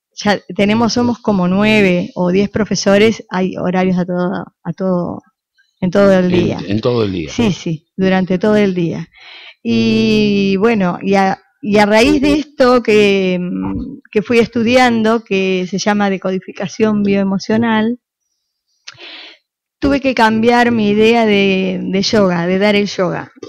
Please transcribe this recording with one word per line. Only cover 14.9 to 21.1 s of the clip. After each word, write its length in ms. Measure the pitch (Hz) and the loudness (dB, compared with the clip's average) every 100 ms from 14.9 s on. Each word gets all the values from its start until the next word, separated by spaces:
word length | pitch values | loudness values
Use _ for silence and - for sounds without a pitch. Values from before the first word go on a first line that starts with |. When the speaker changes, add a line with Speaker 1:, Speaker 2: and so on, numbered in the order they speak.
| 226 220 226 | 2 0 0
Speaker 1:
que 420 | 226 190 190 185 180 | -2 -2 0 -2 -4
se 100 | 190 | -4
llama 300 | 214 208 202 | -2 0 0
decodificación 920 | 190 190 190 - - 196 - 214 208 | -2 -4 -6 -6 -10 -10 -2 0 0
bioemocional, 960 | 202 196 196 190 - 220 233 220 220 247 _ _ _ _ _ _ _ _ - - - - - - _ _ _ _ | 0 0 0 -2 -2 -2 0 0 0 -4 _ _ _ _ _ _ _ _ -20 -20 -20 -20 -20 -20 _ _ _ _
tuve 220 | 277 277 | -2 0
que 140 | 262 | 0
cambiar 560 | 240 220 220 226 240 240 | 2 2 2 2 2 2
mi 180 | 233 208 | 2 2
idea 360 | 208 220 | 2 4